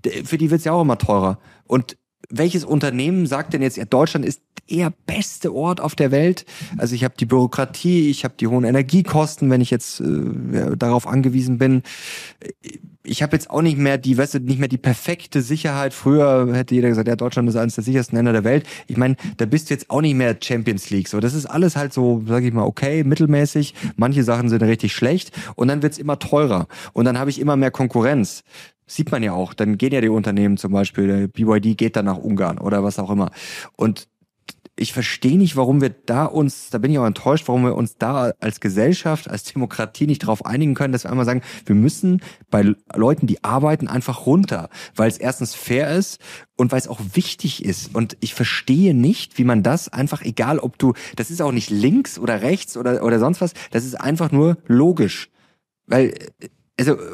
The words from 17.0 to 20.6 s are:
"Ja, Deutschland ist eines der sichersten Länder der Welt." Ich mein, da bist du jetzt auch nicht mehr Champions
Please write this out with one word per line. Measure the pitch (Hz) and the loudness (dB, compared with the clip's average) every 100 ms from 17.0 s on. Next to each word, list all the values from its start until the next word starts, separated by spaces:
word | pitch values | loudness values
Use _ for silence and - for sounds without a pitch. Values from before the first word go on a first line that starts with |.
| 110 | 0
"Ja, | |
Deutschland | 113 120 123 120 | 0 -2 0 0
ist | |
eines | 113 117 113 | 2 -2 -2
der | |
sichersten | 110 131 117 117 | 0 0 0 0
Länder | 120 | 2
der | 110 | 2
Welt." | 107 143 - - - | 4 2 0 -18 -6
Ich | - | 0
mein, | 127 135 208 - | 0 0 -6 -4
da | 113 | 0
bist | 151 - | 0 -2
du | |
jetzt | 139 - | -6 -2
auch | 135 | 0
nicht | 156 | 2
mehr | 131 123 110 | 2 0 0
Champions | - 120 | -4 -2